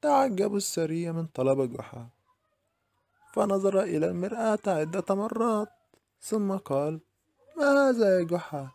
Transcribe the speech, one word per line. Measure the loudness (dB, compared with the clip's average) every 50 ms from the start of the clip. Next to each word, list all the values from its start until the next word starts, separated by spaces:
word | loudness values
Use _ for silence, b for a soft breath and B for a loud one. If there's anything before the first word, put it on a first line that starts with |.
تعجب | 2 4 4 4 4 2 2 0 0 0 0
الثري | -2 -4 -2 -4 -2 -2 -2 -2 -4 -4 -4
من | -4 -4 -6
طلب | -6 _ 0 2 2 4 2 2 -2 -2 -8
جحا، | -12 -12 -14 -16 -18 -18 _ _ _ _ _ _ _ _ _ _ _ _ _ _ _ _ _ _ _ _ _ _ _ _ -2
فنظر | -2 0 2 2 2 2 2 2 2 0
إلى | 2 0 0 0
المرآة | 0 -2 -4 -4 -6 -4 -2 0 0 0 0 _ -2
عدة | 0 0 -2 -2 -2 -6 -2 -2 -2
مرات، | -2 -2 -4 -2 -2 0 0 0 0 -2 -4 _ _ _ _ _ _ _ _ _ _
ثم | -10 -4 -2 -2 0 0 -2 -4
قال: | -4 -2 -2 0 0 -2 -4 -6 _ _ _ _ _ _ _ _ _ _ -6 0
"ما | 2 4 4 6 4 4
هذا | 4 4 4 4 4 4
يا | 2
جحا؟ | 0 -2 -4 -4 -6 -10 -10 -10 -10 -14